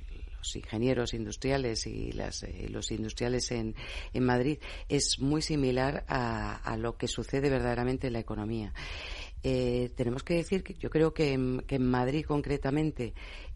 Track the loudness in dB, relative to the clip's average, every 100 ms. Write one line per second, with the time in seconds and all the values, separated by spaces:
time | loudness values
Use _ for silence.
0 | -10 -10 -10 -8 -6 -6 -4 2 2 2
1 | 0 -2 -4 -2 0 2 0 -2 -4 -4
2 | -4 -4 -4 -6 -8 -6 -6 -6 -4 -2
3 | -4 -2 0 0 0 -2 -2 -4 -8 -8
4 | -4 2 4 4 4 0 -6 -10 0 2
5 | 2 2 2 2 2 2 4 4 2 0
6 | 0 0 2 0 -2 -4 -4 -2 -2 -2
7 | -2 -2 -2 2 4 4 2 2 2 0
8 | 0 -2 -2 -2 -2 -2 -4 -6 -8 -8
9 | -8 -10 -10 -4 0 2 2 2 0 0
10 | 0 0 0 0 2 0 -2 -6 0 4
11 | 4 4 2 4 2 0 0 2 4 4
12 | 4 2 2 0 2 0 2 2 2 0
13 | -4 -6 -10 -10 -10